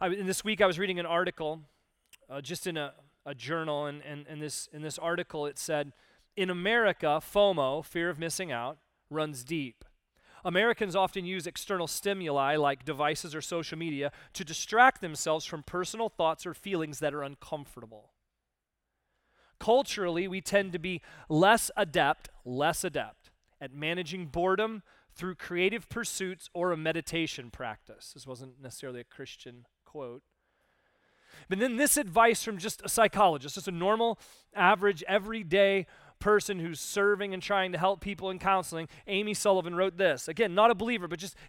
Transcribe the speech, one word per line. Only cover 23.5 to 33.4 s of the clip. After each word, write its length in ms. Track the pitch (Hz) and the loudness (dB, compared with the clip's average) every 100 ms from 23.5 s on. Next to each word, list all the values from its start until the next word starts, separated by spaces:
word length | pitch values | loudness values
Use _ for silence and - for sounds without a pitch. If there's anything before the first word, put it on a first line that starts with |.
| - | -16
at 140 | 139 | -14
managing 520 | 139 151 175 160 185 165 | -6 -4 -4 -4 -8 -6
boredom 560 | 170 180 190 220 220 - _ _ | 0 2 2 0 -4 -14 _ _
through 220 | - 180 | -10 -10
creative 540 | 180 - 175 185 226 - | -8 -6 0 0 0 -6
pursuits 600 | 233 214 - 190 185 - | -8 -6 -4 -6 -8 -10
or 180 | 175 180 | -2 -2
a 40 | 165 | 0
meditation 720 | 160 165 - 165 160 - 120 | -2 -4 -2 -4 -4 -6 -12
practice." 640 | - 120 107 - 107 - | -10 -10 -12 -16 -20 -20
This 120 | 135 131 | -18 -16
wasn't 340 | 123 131 127 | -14 -16 -18
necessarily 380 | 131 - 135 123 | -18 -14 -12 -12
a 40 | |
Christian 640 | 120 - 131 - 127 120 120 _ | -14 -16 -16 -16 -20 -20 -20 _
quote. 380 | _ 151 123 127 _ _ _ _ _ _ _ _ _ _ _ - - | _ -12 -12 -14 _ _ _ _ _ _ _ _ _ _ _ -16 -6
But 100 | 190 | -2
then 180 | 254 233 | 0 2
this 200 | - 294 | 2 2
advice 460 | 208 180 233 226 | 2 4 6 4
from 160 | - 196 | -2 -8
just 240 | 196 - | -8 -8
a 40 | 185 | -2
psychologist, 640 | - 214 196 196 147 | 2 4 6 4 2